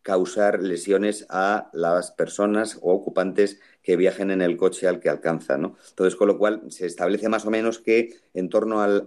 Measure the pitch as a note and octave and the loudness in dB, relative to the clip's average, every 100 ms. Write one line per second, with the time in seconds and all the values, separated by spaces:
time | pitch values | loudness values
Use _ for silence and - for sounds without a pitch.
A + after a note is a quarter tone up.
0 | - F#2+ F2 G#2+ G#2 G2+ F#2+ E2+ G2 G2 | -2 0 0 2 2 2 -2 -4 0 2
1 | G#2 G#2 - F2+ G2 G#2 - D#2+ E2+ F2+ | 2 -2 -6 -2 0 0 -4 -4 0 0
2 | F2+ - E2 - G#2 G#2 A2 - F2 G2 | -2 -4 -4 0 0 0 -2 -4 0 0
3 | - - F#2 F#2 G2+ - _ _ - F2 | 0 -2 -2 0 0 -2 _ _ 0 2
4 | F#2 F#2 G2 F#2+ F2+ E2+ F#2 F2 F#2 F2 | 2 2 -2 0 0 2 0 2 -2 0
5 | - D2+ E2 D#2+ - C#2 F2+ - - - | -2 -2 -2 -4 -2 -2 -2 -8 -20 0
6 | F#2 - G#2 F#2+ G#2 A2 - - F2+ E2+ | 0 2 2 4 2 0 -8 -8 -8 -2
7 | F2+ G#2 A2 A2 G#2+ A2 A2+ A2+ - A2+ | -2 0 0 -2 -2 0 -2 -2 0 2
8 | A#2 - _ F2+ F2+ G#2+ G#2+ G#2+ G2+ G2+ | 0 -8 _ -8 -4 -2 -2 0 2 0